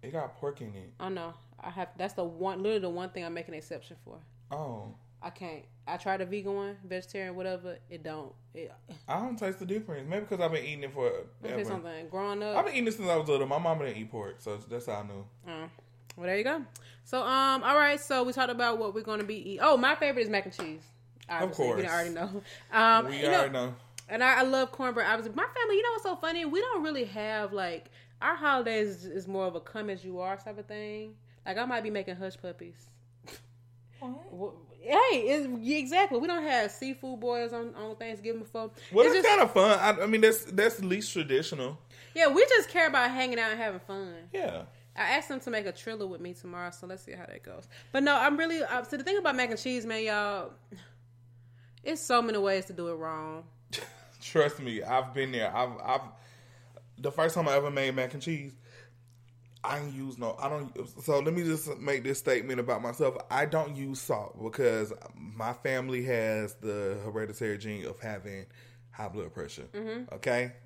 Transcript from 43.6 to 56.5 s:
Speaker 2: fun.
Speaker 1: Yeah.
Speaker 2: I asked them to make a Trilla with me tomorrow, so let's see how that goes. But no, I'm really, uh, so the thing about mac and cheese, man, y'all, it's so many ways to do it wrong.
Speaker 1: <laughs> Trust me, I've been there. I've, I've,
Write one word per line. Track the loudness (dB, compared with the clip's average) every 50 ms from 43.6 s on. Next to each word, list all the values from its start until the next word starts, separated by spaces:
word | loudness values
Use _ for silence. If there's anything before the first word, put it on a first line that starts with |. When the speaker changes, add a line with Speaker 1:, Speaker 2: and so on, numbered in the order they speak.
| -2 -4 -4 -6
Speaker 2:
fun. | -10 -10 -8 -8 -8 -10 -12 -14 -16 -8 -6
Speaker 1:
Yeah. | -4 -4 -4 -4 -6 -10 -12 -18 -20 -20 -18 -6
Speaker 2:
I | -4 0 2
asked | 2 0 0 -2
them | -8 -8
to | -6 -4
make | -4 -4 -4
a | -4
Trilla | -8 -8 -10 -10 -8 -6 -6 -8
with | -8 -8
me | -10 -12 -12
tomorrow, | -12 -14 -14 -10 -10 -10 -10
so | -12 -12 -14 -14
let's | -14 -14 -14
see | -16 -16
how | -14 -14
that | -14 -16 -16 -16
goes. | -16 -16 -16 -18 -18 -20 -20 -20 -2 0
But | 2 4
no, | 6 6
I'm | 6 6 4 4 4
really, | 0 0 0 0 -2
uh, | 0 -2 -4 -4
so | -4 -8 -6
the | -2
thing | 0 0 2
about | 2 2 2
mac | 2 0 -2
and | -2 -4
cheese, | -4 -4 -4 -4 -4
man, | -4 -4 -2 -2
y'all, | 0 0 0 0 -2 -2 -4 -6 -8 -12 -18 -20 _ -20 -20 -20 -20 -20 -20 -20 -20 -20 -20 -20 -20 -20 -20 -20 -20 -20 -20 -20 -20 -20 -12 -6
it's | -6 -6 -4
so | -2 2 2 2
many | 4 2 0 2
ways | 2 2 2 0 -2
to | -4 -8
do | -8 -6 -6
it | -6
wrong. | -6 -6 -6 -6 -6 -8 -8 -10 -12 -14 -16 -20 -20 -20 -12
Speaker 1:
<laughs> | -10 -10 -10 -12 -16 -20 -20 -20 -20 -16
Trust | -16 -2 4 4 4 4 2 -4
me, | -8 -6 -6 -6 -4
I've | 0 0 0 0 0 -4
been | -4 -4 -2
there. | -2 -2 -2 0 0
I've, | 0 -2 -2 -4 -8 -2
I've, | -2 -2 -2 -2 -6 -16 -20 -20 -20 -20 -20 -20 -20